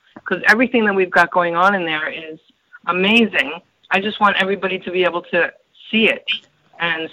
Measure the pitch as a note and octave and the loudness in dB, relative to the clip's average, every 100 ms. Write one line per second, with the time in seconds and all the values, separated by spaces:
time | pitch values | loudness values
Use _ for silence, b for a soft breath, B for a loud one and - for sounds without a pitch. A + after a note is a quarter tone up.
0 | _ - - F3+ - G#3+ B3+ A#3+ G#3+ F#3+ | _ -18 -8 -2 2 2 2 2 2 2
1 | F#3 F#3 E3+ F#3 F3 E3+ F#3 G3+ E3 D#3 | 2 2 2 2 0 2 2 2 -2 -4
2 | D3+ C#3+ D#3+ D#3+ _ _ _ - - F3+ | -6 -8 -12 -16 _ _ _ -10 -4 0
3 | F#3+ A3+ G#3+ F3 C3+ E3+ - _ _ F#3 | 2 4 2 0 -4 -8 -16 _ _ -2
4 | G#3 G3+ G#3 F#3 F#3+ G3 F#3 F#3 F#3 F3+ | -2 0 2 2 0 -2 -4 -6 -4 -2
5 | F3 E3+ - F3 D#3+ - _ _ - A3 | 0 -2 -2 -2 -2 -4 _ _ -6 0
6 | G3+ A#2 - - - _ _ - E3+ D#3+ | 0 0 -6 -10 -12 _ _ -8 -4 -4
7 | D#3+ | -6